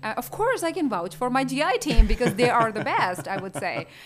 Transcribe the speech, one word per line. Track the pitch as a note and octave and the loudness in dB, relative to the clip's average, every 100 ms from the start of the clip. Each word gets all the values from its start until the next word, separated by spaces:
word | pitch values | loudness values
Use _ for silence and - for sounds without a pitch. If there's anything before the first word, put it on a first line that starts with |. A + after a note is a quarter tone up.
Uh, | G#3+ A3 | -6 -8
of | - | -8
course, | - A4+ A#4 | -2 0 0
I | E4 | -2
can | F#4 D4 | -2 -2
vouch | G3 F3 | -2 -6
for | - B3 | -4 -2
my | C4 | 0
G | C4 C4 | -2 0
I | D#4+ A4+ | 0 0
team, | D4+ A#3 G#3 | 4 6 6
because | A3 B3 | 4 2
they | G3+ A#3+ | 4 4
are | A#3+ A3+ | 4 2
the | G#3+ | 0
best, | A3+ F#4+ G3 F3+ D3 | -2 0 0 -2 -6
I | F#3+ | -6
would | F#3+ F#3 | -6 -6
say. | F3+ C3+ E3 - | -4 -6 -8 -14